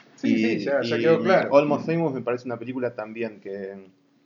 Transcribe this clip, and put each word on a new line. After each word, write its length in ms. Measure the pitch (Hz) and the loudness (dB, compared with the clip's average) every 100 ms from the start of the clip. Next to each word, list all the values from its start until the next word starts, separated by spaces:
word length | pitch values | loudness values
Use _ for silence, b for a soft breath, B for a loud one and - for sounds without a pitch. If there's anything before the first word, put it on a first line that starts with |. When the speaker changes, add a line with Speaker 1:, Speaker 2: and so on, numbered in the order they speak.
| - - | -20 -6
Speaker 1:
Sí, 200 | - 110 | 0 2
Speaker 2:
Y, 240 | 113 - | 2 0
Speaker 1:
sí, 60 | 135 | 0
ya, 160 | 139 | -2
ya 140 | 120 113 | 0 2
Speaker 2:
y 40 | |
Speaker 1:
quedó 180 | 117 165 | 4 4
claro. 380 | 113 175 120 139 | 4 2 4 4
Speaker 2:
Almost 300 | 151 139 123 | 4 0 -2
Famous 260 | 165 160 | -2 -2
me 80 | 131 | -2
parece 240 | 113 123 127 | -4 -4 -6
una 140 | 117 | -8
película 340 | 117 127 123 | -8 -6 -4
también 460 | 117 107 113 113 101 | -6 -10 -6 -8 -8
que, 480 | 101 98 98 98 95 _ _ _ | -10 -8 -8 -12 -16 _ _ _